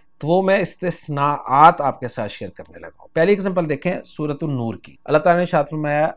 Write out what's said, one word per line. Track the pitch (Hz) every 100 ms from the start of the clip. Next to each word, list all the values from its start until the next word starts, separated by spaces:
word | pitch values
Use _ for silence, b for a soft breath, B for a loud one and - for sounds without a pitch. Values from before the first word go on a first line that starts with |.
| _ _
तो | 147
वो | 180
मैं | 190 196
इस्तिस्नाआत | 170 - 175 165 - 143 143 147 110 135 160 170
आपके | 143 123 120
साथ | - 104
शेयर | - 95 -
करने | - -
लगा | 82 _
हूँ। | - 160
पहली | 170
एग्जांपल | 202 190 180 160
देखें | 139 175 190
सूरतुन | - - 151 143 160
नूर | 131 117 107
की। | - - -
अल्लाह | 151
ताला | 180 175
ने |
इरशाद | 175 165 143
फरमाया | 156 147 147 160